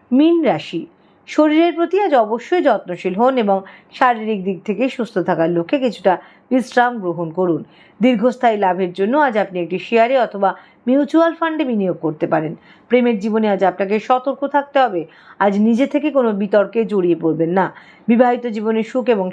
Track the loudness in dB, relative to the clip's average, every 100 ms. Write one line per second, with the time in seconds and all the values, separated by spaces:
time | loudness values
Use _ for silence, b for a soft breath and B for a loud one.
0 | _ 2 4 4 2 -2 -4 -10 -10 _
1 | b b -4 2 4 4 2 0 -2 0
2 | 2 2 2 -2 -2 0 2 0 -4 -8
3 | -4 0 0 2 0 0 -4 B B 0
4 | 0 0 -4 -4 -4 -6 -6 -2 -4 -4
5 | -6 -4 -2 0 0 -2 -2 -2 -2 -2
6 | 0 0 B B -2 -2 0 0 0 -2
7 | -6 -6 -6 -2 -2 -2 -6 b b -2
8 | 0 2 0 0 0 2 0 0 -4 -2
9 | 0 2 2 0 -2 -4 -6 -6 -2 2
10 | 2 2 0 0 -2 B B B 0 0
11 | 2 2 2 0 -4 -2 -2 -2 -2 -2
12 | -6 -4 -2 -2 -2 -10 b b -2 0
13 | 2 0 -2 0 0 2 0 0 -2 -2
14 | 0 -2 -2 -4 -2 -2 0 2 2 0
15 | -8 B B B 0 2 2 2 0 0
16 | 0 0 0 0 2 2 2 -2 -2 0
17 | 0 0 0 -2 0 0 -2 B B B
18 | 0 4 4 0 -4 -6 -2 -2 -2 -2
19 | 0 0 -2